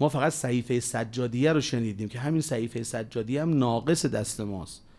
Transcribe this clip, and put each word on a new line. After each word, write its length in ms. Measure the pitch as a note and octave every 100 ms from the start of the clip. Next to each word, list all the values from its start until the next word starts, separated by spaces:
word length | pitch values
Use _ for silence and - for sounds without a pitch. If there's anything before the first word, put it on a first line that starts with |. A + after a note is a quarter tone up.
ما 80 | D3
فقط 240 | C#3+ D3+
صحیفه 480 | - B2+ A#2+ A2+ B2
سجادیه 720 | - A#2 A2+ A#2+ B2 A#2+ D3
رو 80 | D#3
شنیدیم 480 | C#3 B2+ A2+ G2+ G#2
که 100 | A#2+
همین 220 | C#3+ D#3+
صحیفه 420 | D3+ A#2+ A#2 A#2
سجادیه 600 | A#2 A#2 A2 A#2+ A2 C#3
هم 160 | E3 D3+
ناقص 480 | B2 A#2 C3 E3 C#3
دست 340 | A2 G#2+ -
ماست. 420 | G#2 F#2+ - - -